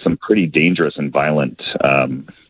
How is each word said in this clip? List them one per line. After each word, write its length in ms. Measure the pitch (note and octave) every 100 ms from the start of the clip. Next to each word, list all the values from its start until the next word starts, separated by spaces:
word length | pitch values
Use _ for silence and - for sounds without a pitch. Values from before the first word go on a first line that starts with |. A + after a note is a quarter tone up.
some 140 | - E2
pretty 300 | - G#2+ E2
dangerous 480 | D#2 E2+ F2 D#2 -
and 160 | C#2+
violent, 480 | C#2 D2+ D2+ C2+ - - -
um, 420 | C#2 C#2 C2 C2 - - _